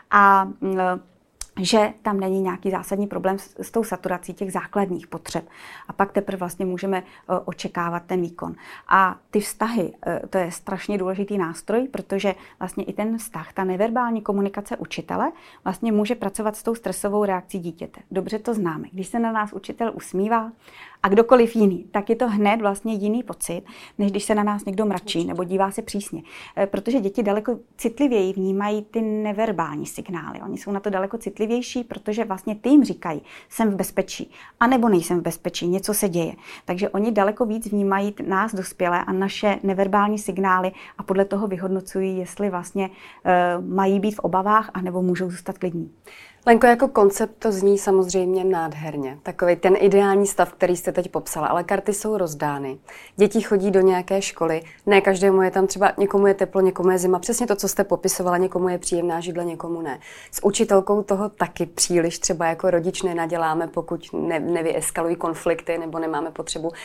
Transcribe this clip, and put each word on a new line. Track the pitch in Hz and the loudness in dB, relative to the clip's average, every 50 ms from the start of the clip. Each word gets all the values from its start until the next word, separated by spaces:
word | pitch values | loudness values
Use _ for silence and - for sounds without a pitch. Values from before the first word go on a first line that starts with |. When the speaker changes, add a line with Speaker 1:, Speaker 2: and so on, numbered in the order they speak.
| - - | -2 4
Speaker 1:
a, | - 202 202 196 196 196 190 | 6 8 8 8 8 6 4
mm, | 190 - - - 190 190 185 185 185 180 185 - _ _ _ _ _ _ - - - - - | 2 -4 -6 -4 -2 0 0 0 0 -2 -4 -6 _ _ _ _ _ _ -18 -18 -12 -8 -6
že | 185 175 233 214 208 208 - - | -2 2 4 4 4 2 0 -4
tam | - 214 202 196 | -4 -2 -2 0
není | 190 190 190 190 | 0 0 0 0
nějaký | 190 185 180 - - 196 | 0 -2 -4 -4 -4 -4
zásadní | 185 175 165 - 196 196 208 | -4 -4 -4 -4 -4 -4 -4
problém | 202 - 214 180 190 196 196 | -4 -4 -2 -2 -2 -2 -4
s, | - - - - | -6 -12 -14 -14
s | 180 - | -10 -4
tou | - 226 214 | -2 -2 -2
saturací | 214 185 180 - 185 180 175 - - 175 | -2 -4 -6 -4 -6 -6 -6 -8 -10 -10
těch | - 202 190 | -8 -6 -6
základních | 180 180 - - - 202 196 185 180 165 - | -6 -6 -6 -4 -2 -2 -2 -2 -4 -8 -8
potřeb. | - - 165 - - - 165 - - - - - - - - - - | -12 -14 -14 -10 -8 -8 -8 -8 -10 -20 -20 -20 -20 -20 -20 -16 -8
A | |
pak | - - 196 196 | -2 -2 -2 0
teprve | - 202 196 202 190 185 | -2 -4 -2 -4 -6 -6
vlastně | 180 175 - - 190 | -6 -8 -6 -4 -4
můžeme, | 185 180 180 190 196 190 180 | -4 -4 -4 -4 -4 -4 -4
eh, | 185 - - - _ - 180 180 - | -6 -10 -20 -12 _ -4 -4 -4 -4
očekávat | - 170 - - - - 175 170 170 170 175 175 | -6 -10 -8 -8 -8 -4 -4 -4 -4 -4 -6 -6
ten | 175 180 185 | -4 -2 -2
výkon. | 170 170 170 - 170 165 165 - - - - - - - | -2 -4 -6 -10 -10 -10 -10 -12 -16 -20 -20 -8 0 4
A | - 190 190 185 190 - _ _ | 4 4 4 4 0 -6 _ _
ty | - 208 | -2 -2
vztahy, | 208 - - - 220 226 240 220 165 - - - - | -2 -2 -4 -4 -4 -2 0 -2 -2 -4 -6 -8 -6
eh, | 175 165 - - - | -4 -4 -4 -4 -4
to | - 190 | -2 -2
je | 175 165 | -2 -2
strašně | 170 - - - 196 170 - - 208 196 | -6 -10 -10 -8 -8 -8 -6 -4 -4 -2
důležitý | 185 185 190 196 196 202 208 196 | -2 -2 -2 -4 -4 -4 -2 -2
nástroj, | 165 165 165 - - - 208 240 262 269 | -2 -4 -4 -8 -4 -2 0 0 0 -2
protože | - - - - 196 196 202 196 185 - - - - - | -6 -8 -6 -4 -4 -2 0 -2 -2 -4 -10 -20 -14 -10
vlastně | 185 180 - 202 190 | -10 -8 -6 -8 -8
i | - | -6
ten | - - 208 226 226 226 | -4 -4 -4 -2 -4 -4
vztah, | - - - 160 160 - | -6 -10 -12 -12 -12 -10
ta | - 196 190 | -6 -4 -2
neverbální | 185 185 180 214 233 226 254 240 233 233 220 | -2 0 0 0 0 0 0 0 0 -2 -4
komunikace | 214 - 202 202 196 196 196 208 202 - 240 | -2 -2 0 0 0 -2 -2 -6 -8 -8 -8
učitele | - 170 - - 175 160 - 180 185 240 330 330 - - - - - - | -10 -10 -10 -10 -10 -8 -6 -4 -2 -2 -2 -4 -8 -18 -20 -16 -10 -6
vlastně | 185 185 - 233 226 | -6 -6 -2 0 0
může | 208 208 214 208 240 | 2 2 2 0 -2
pracovat | 240 214 196 - - 208 214 208 | -2 -4 -6 -4 -4 -4 -4 -4
s | - | -4
tou | - 233 226 | -4 -4 -4
stresovou | 233 - 185 185 - - 202 202 208 208 | -4 -4 -6 -6 -4 -4 -2 0 0 0
reakcí | 196 185 180 185 - - 190 | 0 0 -2 -4 -6 -8 -8
dítěte. | 170 175 165 - - - - - - - | -8 -8 -10 -10 -12 -14 -16 -18 -12 -6
Dobře | 185 190 - - 226 220 | -4 -4 -4 -4 -6 -6
to | - 240 226 | -4 -4 -2
známe. | 214 180 165 160 - - - | -2 -2 -2 -4 -6 -10 -12
Když | 180 190 185 - | -10 -10 -8 -6
se | - 233 | -2 -2
na | 233 226 | -2 0
nás | 226 214 208 208 | 0 -2 -4 -4
učitel | - - - - 233 - 233 220 - | -6 -12 -12 -10 -6 -6 -4 -6 -6
usmívá, | - - - - 185 202 220 233 226 220 226 - _ _ - - - - - - - | -8 -10 -6 -2 -2 0 0 0 -2 -2 -4 -12 _ _ -20 -20 -20 -20 -20 -6 0
a | - 190 | 2 4
kdokoliv | 202 226 233 233 262 247 233 233 - | 6 6 6 8 8 6 6 6 4
jiný, | 226 208 196 175 - - - | 4 4 4 4 2 -6 -6
tak | - 208 202 - | -6 -4 -2 -2
je | 226 | 0
to | 226 254 233 | 0 0 0
hned | 202 214 208 202 220 226 | 2 2 2 2 2 2
vlastně | 214 202 196 196 - 226 220 | 2 0 -2 -2 -4 -4 -4
jiný | 196 202 208 220 247 | -2 -2 -2 -2 -2
pocit, | 240 - 175 - - - 170 185 - - - - - - _ - | -4 -6 -10 -10 -8 -8 -8 -8 -10 -12 -20 -20 -20 -10 _ -2
než | 202 202 | 0 0
když | 196 202 202 | 0 0 0
se | - 214 | 0 2
na | 208 | 2
nás | 208 208 208 202 208 | 2 0 -2 -2 -4
někdo | 202 190 202 220 | -6 -2 -2 0
mračí | 208 190 180 - - - 165 | 0 -2 -4 -4 -4 -2 -2
Speaker 2:
Určitě. | 175 180 | -2 -2
Speaker 1:
nebo | 175 170 180 | -2 -4 -4
dívá | 175 190 190 196 196 | -2 0 0 0 0
se | - 226 | -2 -6
přísně. | 226 - - 208 208 - - - - - - - - - - | -8 -6 -6 -8 -6 -8 -10 -12 -12 -14 -18 -20 -18 -8 -2
Eh, | - 196 | -2 -2
protože | 196 - 196 - 233 254 262 | -2 -2 -4 -2 0 0 0
děti | 190 196 196 254 | 0 0 -2 0
daleko | 214 202 202 214 214 254 233 - - _ _ | 0 0 0 0 -2 -4 -6 -6 -8 _ _
citlivěji | - - 233 233 - 294 269 240 202 185 190 | -6 -6 -4 -2 0 0 2 2 2 2 0
vnímají | 190 196 190 190 190 196 202 208 214 214 214 _ | 0 -2 -2 0 0 0 0 -2 -2 -4 -4 _
ty | - 226 | -4 -4
neverbální | 226 214 214 214 214 208 202 208 226 226 190 165 165 147 147 151 165 | -2 -2 -2 -2 -2 -2 -2 -2 -2 -2 -2 -2 -4 -4 -6 -8 -10
signály. | - - - - - 175 160 151 147 - - - | -10 -12 -12 -10 -8 -8 -8 -8 -10 -12 -12 -10
Oni | 196 - - | -10 -10 -10
jsou | - 208 | -6 -6
na | 202 196 | -6 -4
to | 202 208 | -4 -2
daleko | 196 185 196 196 233 233 | -2 -2 -4 -4 -6 -8
citlivější, | - 190 202 - 220 214 233 247 240 - - 247 233 | -8 -8 -6 -4 -4 -2 -2 -2 -4 -4 -6 -8 -8
protože | - - 202 - 214 214 233 226 | -8 -10 -10 -6 -6 -4 -4 -4
vlastně | 208 190 190 - 220 214 | -4 -6 -6 -6 -6 -6
ty | 214 - 247 | -2 2 6
jim | 294 294 233 | 6 6 6
říkají, | 196 170 - - 175 151 - - - - - - - | 4 0 -4 -6 -6 -6 -8 -10 -14 -20 -20 -20 -8
„Jsem | - - 240 208 | -2 0 0 2
v | 196 | 2
bezpečí,“ | 180 190 - - 196 185 - - - - - - - - - _ - | 0 -2 -2 -2 -2 -2 -2 -4 -12 -12 -14 -16 -20 -20 -10 _ 0
anebo | - 254 269 240 226 226 | 2 4 4 4 4 4
„Nejsem | 196 170 165 - 180 170 | 4 4 2 2 -2 0
v | |
bezpečí, | - 175 - - - 180 - - 170 175 | 0 -2 -4 -4 -8 -8 -6 -4 -2 0
něco | 180 196 190 - 208 | 0 0 -2 -2 -2
se | - 214 190 | 0 0 0
děje.“ | 165 175 160 165 - - - - - - - | 0 0 -2 -2 -6 -10 -16 -20 -20 -12 -8
Takže | - 180 180 - - | -6 -4 -2 -2 -2
oni | - 190 214 233 | 0 0 0 2
daleko | 214 202 196 208 208 - 247 | 4 2 2 2 2 0 -2
víc | 214 214 220 - 202 | -2 -2 -4 -4 -2
vnímají | 208 202 196 196 196 196 202 208 | 0 2 2 2 2 2 0 -2
t-, | 202 - | -4 -6
nás | - - 190 190 214 220 208 | -4 -2 0 0 0 -2 -2
dospělé | 190 185 - - - 180 175 175 175 - | -6 -8 -6 -4 -2 0 0 2 0 0
a | - | 0
naše | 185 185 196 196 - - 214 202 196 - | 0 0 0 -2 -2 0 0 0 0 0
neverbální | - 196 185 190 196 190 208 202 202 208 214 208 | 0 -2 0 2 0 2 2 2 2 2 0 -2
signály | - - 175 190 196 190 185 185 185 190 190 - - - - - | -4 -4 -2 0 2 4 4 4 2 0 -4 -6 -18 -18 -16 -10
a | |
podle | - - 190 196 196 | -4 0 2 2 2
toho | 196 196 196 220 | 2 0 -2 -2
vyhodnocují, | 196 185 170 190 185 190 185 185 - - 190 190 190 190 185 | -2 -4 -4 -4 -2 -2 -4 -4 -4 -4 -4 -2 -2 -2 -4
jestli | 180 180 - - 208 202 | -6 -8 -6 -4 -4 -4
vlastně, | 180 175 156 - - 196 190 190 190 - - - - - - | -4 -4 -8 -6 -4 -4 -4 -4 -6 -14 -20 -20 -14 -4 2
eh, | 190 180 180 175 175 175 175 | 4 4 4 4 2 0 -2
mají | 180 180 180 190 196 190 196 202 | -4 -2 0 2 2 2 2 2
být | 196 214 214 | 0 -2 -4
v | - | -2
obavách, | - 170 185 190 190 208 214 220 214 - - | -4 0 0 0 2 4 4 2 2 0 -8
anebo | 190 185 185 175 180 | -6 -6 -4 -2 0
můžou | 185 180 175 175 185 180 | 0 0 0 0 -2 -6
zůstat | 180 - - 196 190 - | -8 -10 -10 -10 -8 -6
klidní. | 185 180 170 170 160 - - _ - - - - - - - _ - | -6 -6 -4 -6 -8 -10 -14 _ -20 -20 -20 -20 -20 -20 -12 _ 6
Speaker 2:
Lenko, | 240 233 226 254 | 6 6 8 8
jako | 240 240 233 269 269 | 8 8 6 4 2
koncept | - 233 202 196 202 - 220 220 - - | 4 6 6 6 4 2 -4 -4 -4 -4
to | - 220 | -4 -2
zní | 196 185 196 202 202 196 | 0 2 4 4 4 4
samozřejmě | - 202 190 190 185 180 185 190 180 180 185 190 180 | 2 4 4 4 4 2 0 0 0 0 0 0 2
nádherně. | 190 180 165 165 160 156 151 160 156 151 147 135 131 143 - | 0 0 0 -2 -4 -6 -8 -10 -8 -6 -6 -8 -8 -10 -10
Takovej | - - - - 180 175 175 | -12 -10 -4 0 2 2 2
ten | 175 - 185 190 - | 4 6 4 6 6
ideální | 196 196 190 196 202 196 196 196 202 | 6 6 8 6 6 6 4 4 2
stav, | 202 - - 175 - | 2 2 2 2 2
který | - - 185 175 180 | 2 0 0 0 0
jste | 170 - 185 | 0 -2 -4
teď | - 180 175 180 | -2 -2 -2 -2
popsala, | - - - - - 170 151 | -4 -6 -6 -6 -6 -2 -2
ale | - 147 175 175 | 0 0 0 0
karty | - 202 190 196 208 | 0 -2 -2 0 -2
jsou | 202 202 - 214 214 | -2 -2 -2 -2 -2
rozdány. | 196 180 156 147 143 156 147 143 139 139 135 135 151 _ - - - - - - | 0 -2 -2 -4 -4 -4 -2 -2 -4 -6 -8 -10 -10 _ -20 -20 -20 -20 -4 2
Děti | - 208 202 - 226 | 4 4 4 4 2
chodí | 202 - 214 190 190 208 | 2 2 2 2 2 4
do | 185 190 | 6 6
nějaké | 185 190 185 180 180 - 190 196 | 6 6 6 4 0 0 -2 -2
školy, | 196 - - - 165 160 160 165 165 - - - - | -2 -2 -4 -2 -2 0 -2 -2 -6 -10 -14 -4 2
ne | 202 202 196 | 4 6 6
každému | 196 196 196 175 196 196 190 190 | 6 4 2 4 4 4 6 6
je | 185 185 | 4 4
tam | 185 190 190 | 2 2 2
třeba, | 190 - 190 202 - - - | 2 2 2 2 2 2 2
někomu | 202 196 - 196 202 | 0 2 4 4 4
je | 202 196 | 4 4
teplo, | 196 190 185 - 196 | 2 0 0 2 2
někomu | 190 185 185 - 175 185 | 2 2 2 2 2 2
je | 185 180 | 2 4
zima, | 180 185 185 180 | 4 2 2 2
přesně | - - 226 - 240 | 0 -2 -2 0 0
to, | 226 208 | 0 0
co | 202 - 185 | 0 -2 -2
jste | - - 196 | 0 0 0
popisovala, | - - - - 185 - - 180 180 175 | 0 0 0 0 -2 -2 0 0 0 2
někomu | 175 185 190 - 180 180 185 | 2 2 0 0 0 0 0
je | 180 175 | -2 -2
příjemná | - - 180 170 175 175 165 170 | -4 -2 -2 0 0 0 -2 -2
židle, | 170 180 165 180 170 | -4 -6 -6 -4 -4
někomu | 170 165 160 - 165 170 165 | -6 -6 -8 -8 -8 -6 -6
ne. | 165 143 127 - - - - - - - | -6 -8 -8 -10 -12 -18 -20 -20 -18 -14
S | - - - | -6 -2 0
učitelkou | 202 202 - 220 220 202 190 190 - 208 208 | 0 2 2 2 4 4 4 4 4 0 0
toho | 202 - 196 190 214 208 | 0 0 -2 -2 -2 -4
taky | - - 180 165 - - 170 | -4 -6 -6 -4 -4 -6 -6
příliš | 165 - - - - 180 175 165 170 165 - | -4 -2 -4 0 2 2 2 2 0 -2 -4
třeba | - - 175 170 170 | -4 -4 -2 0 0
jako | 165 165 165 - 185 | -2 0 0 0 2
rodič | 175 170 165 185 175 - | 2 2 0 -2 -4 -4
nenaděláme, | - 180 170 170 165 160 175 170 165 160 160 165 170 | -4 -4 -2 -2 -2 -2 -2 0 0 0 0 -2 -2
pokud | 156 - 170 160 - 170 165 - - | -4 -4 -6 -6 -6 -6 -8 -8 -8
ne-, | - 160 156 170 170 151 | -6 -4 -2 -2 -2 -2
nevyeskalují | - 160 175 165 160 165 - 160 156 - - 175 165 165 175 | -2 0 0 0 0 0 -2 -2 -4 -4 -4 -2 -2 -2 -2
konflikty | 175 - 165 160 - - 175 165 165 - - 165 165 | -2 -4 -6 -4 -2 0 -2 -2 -2 -2 -4 -4 -4
nebo | 165 160 151 165 | -4 -6 -6 -6
nemáme | 165 160 156 147 165 160 | -4 -4 -4 -4 -6 -6
potřebu | 160 - 165 - - 160 160 165 170 - | -8 -10 -8 -8 -8 -6 -6 -8 -8 -8